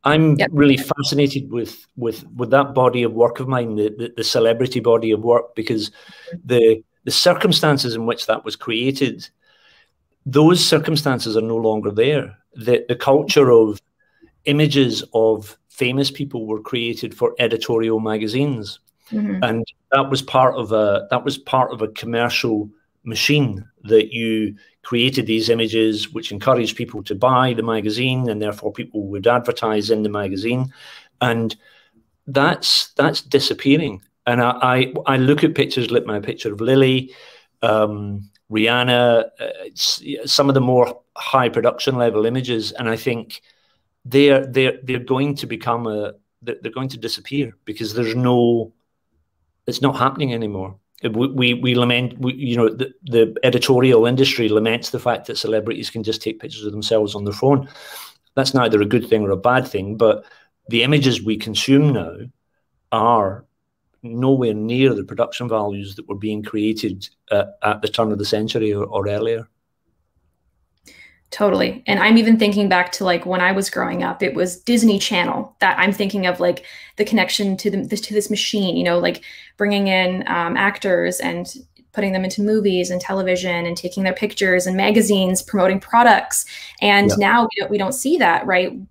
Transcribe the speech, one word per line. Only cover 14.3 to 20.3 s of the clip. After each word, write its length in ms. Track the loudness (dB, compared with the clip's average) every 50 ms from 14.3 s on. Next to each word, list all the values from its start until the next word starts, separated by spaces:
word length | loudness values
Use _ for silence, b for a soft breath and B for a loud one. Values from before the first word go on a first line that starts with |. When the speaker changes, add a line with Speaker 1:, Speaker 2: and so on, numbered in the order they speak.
| b _ _
Speaker 1:
images 580 | 0 2 2 2 4 4 2 2 2 0 -4 -8 _ 0
of 420 | 2 2 2 2 0 -4 -14 -20 _ _ _
famous 420 | _ -4 -2 -2 0 -2 -2 -4
people 360 | -4 -8 -10 -8 -8 -8 -6
were 140 | -6 -6 -8
created 540 | -6 -8 -6 -4 -4 -6 -6 -8 -10 -12 -4
for 200 | -2 -4 -2 0 -2
editorial 600 | -2 -2 0 -4 -2 -2 -2 0 0 0 0 -2
magazines. 800 | -2 -2 -4 -2 -4 -4 -2 -2 -2 -2 -2 -6 -8 -12 -16 _ _ _ _ _ _ _
Speaker 2:
Mm-hmm. 320 | -6 -4 -4 -4 -2 -2
Speaker 1:
And 240 | -2 -2 -2 -2 -6 -8 _ _ _ _
that 180 | 0 0 0 0
was 100 | -2 -4
part 340 | -4 0